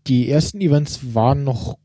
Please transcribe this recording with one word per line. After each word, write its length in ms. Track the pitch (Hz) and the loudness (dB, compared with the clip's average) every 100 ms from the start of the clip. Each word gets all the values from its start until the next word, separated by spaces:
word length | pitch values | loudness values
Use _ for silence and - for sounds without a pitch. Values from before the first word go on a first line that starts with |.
| - | 0
die 220 | 127 123 | 0 2
ersten 300 | 143 165 208 | 0 0 -2
Events 540 | 185 143 147 - 127 | 2 2 0 -8 -6
waren 300 | 113 117 143 | 0 2 2
noch 340 | 139 120 120 117 | -2 -4 -6 -10